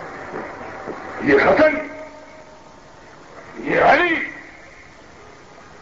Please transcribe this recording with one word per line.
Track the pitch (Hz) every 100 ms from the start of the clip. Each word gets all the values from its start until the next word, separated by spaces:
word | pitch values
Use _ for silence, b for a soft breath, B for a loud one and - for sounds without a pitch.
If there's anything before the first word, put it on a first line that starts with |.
| - - - 71 - - - - - - - -
یہ | -
حسن، | - - 190 311 285 - - - - - - - - - - - - - - - - -
یہ | 233 285 -
علی، | - 285 349 311 - - - - - - - - - - - - - - - -